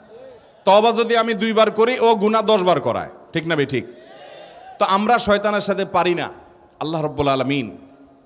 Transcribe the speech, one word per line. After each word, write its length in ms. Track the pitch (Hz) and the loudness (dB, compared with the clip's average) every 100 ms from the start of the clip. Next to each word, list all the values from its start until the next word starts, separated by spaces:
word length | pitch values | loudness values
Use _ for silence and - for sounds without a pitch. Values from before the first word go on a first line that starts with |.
| - - - - - _ - | -20 -20 -20 -20 -20 _ 4
তওবা 260 | 202 220 | 4 4
যদি 260 | 220 226 233 | 2 0 0
আমি 160 | 226 | 0
দুইবার 380 | 214 220 220 214 | -2 0 2 2
করি, 280 | 208 226 254 | 2 0 2
ও 160 | 226 226 | 2 2
গুনাহ 260 | 208 220 | 2 0
দশ 220 | 214 220 | 2 2
বার 180 | 180 156 | 2 0
করায়, 280 | 123 101 80 - - | 0 -4 -6 -12 -10
ঠিক 140 | 165 160 | -8 -4
না 80 | 156 | -2
বে 100 | 143 | -2
ঠিক? 200 | 131 92 - - - - - - - - - | -4 -8 -14 -20 -20 -20 -20 -20 -20 -18 -4
তো 60 | - | 0
আমরা 340 | 196 214 240 | 0 2 0
শয়তানের 420 | - 202 208 208 | 2 0 0 -2
সাথে 240 | 202 190 190 | -2 -4 -2
পারি 300 | 185 170 170 | -2 0 -2
না। 140 | 120 - - _ _ - | -6 -12 -20 _ _ -12
আল্লাহ 220 | 147 165 | -8 -6
রাব্বুল 260 | 151 143 143 | -6 -2 0
আলামিন 500 | 135 127 139 113 - - - - _ | 0 -2 -4 -6 -12 -20 -20 -20 _